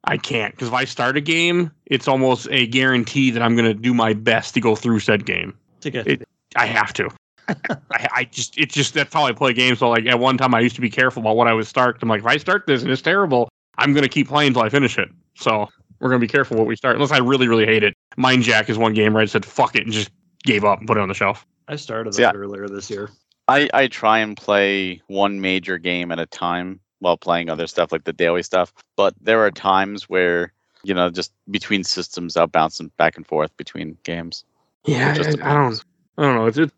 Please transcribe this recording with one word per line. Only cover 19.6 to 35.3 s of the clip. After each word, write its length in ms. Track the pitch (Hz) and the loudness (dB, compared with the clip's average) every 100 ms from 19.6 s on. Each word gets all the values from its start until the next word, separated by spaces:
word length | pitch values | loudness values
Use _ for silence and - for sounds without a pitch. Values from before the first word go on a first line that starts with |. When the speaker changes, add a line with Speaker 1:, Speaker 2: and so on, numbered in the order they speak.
| - 113 | 0 0
Speaker 1:
it," 80 | |
and 80 | 113 | -2
just 180 | 107 101 _ _ _ | -4 -6 _ _ _
gave 200 | 131 104 | 0 2
up 160 | 104 98 | 2 0
and 80 | 107 | 0
put 100 | 214 | 0
it 40 | |
on 60 | 190 | 0
the 60 | |
shelf. 320 | 196 98 104 _ _ - | -2 -2 -2 _ _ -14
Speaker 2:
I 80 | 147 | -14
started 380 | - 113 113 | -10 -8 -6
Speaker 3:
See, 80 | 101 | 2
Speaker 2:
that 120 | 120 101 | 2 2
Speaker 3:
I 20 | |
Speaker 2:
earlier 300 | 101 98 101 | -8 -10 -10
this 220 | 98 95 | -10 -10
year. 200 | 104 107 _ _ _ - | -10 -10 _ _ _ 0
Speaker 3:
I, 220 | 135 147 | 2 2
I 140 | 139 131 | 0 0
try 320 | - 110 113 | 0 2 2
and 180 | 107 104 | 0 -6
play 640 | - 101 98 98 95 87 _ | 0 2 2 0 -4 -8 _
one 340 | 98 101 98 | -2 -2 -2
major 360 | 95 92 87 90 | -2 -2 -4 -6
game 340 | 90 87 87 | -4 -4 -4
at 80 | 82 | -6
a 60 | 82 | -8
time 540 | - 87 87 92 95 _ _ | -6 -4 -4 -6 -12 _ _
while 180 | 90 85 | -2 -2
playing 320 | 92 85 82 | 0 -2 -2
other 180 | 78 82 | -6 -4
stuff, 240 | - 82 | -2 -2
like 140 | 82 82 | -4 -6
the 80 | |
daily 280 | 80 85 87 | -2 0 0
stuff. 300 | 87 92 87 _ _ - | -2 -2 -2 _ _ -2
But 180 | 98 - | -2 0
there 220 | 104 113 104 | 0 2 2
are 60 | |
times 520 | 82 95 95 98 101 - | 0 0 2 0 -6 -4
where, 440 | 92 90 87 87 _ _ _ | 0 2 0 -4 _ _ _
you 100 | 98 | -4
know, 160 | 92 87 | 0 0
just 240 | 87 - _ - | -2 -10 _ -8
between 320 | 101 - 101 | -8 -2 -4
systems, 540 | 87 - 87 - 87 85 | -2 -6 -8 -10 -4 0
I'll 100 | 82 | 2
bounce 320 | 82 78 - 78 - | 2 0 -4 -16 -2
back 200 | 80 87 | -2 -2
and 100 | 78 | -6
forth 280 | 78 76 _ | -4 -4 _
between 400 | - 82 80 80 | -16 -12 -12 -12
games. 420 | - 85 82 - _ _ _ _ - | -10 -10 -10 -16 _ _ _ _ -4
Speaker 1:
Yeah, 260 | 131 139 | 0 0
Speaker 3:
It 40 | 147 | 0
just 260 | 151 | -2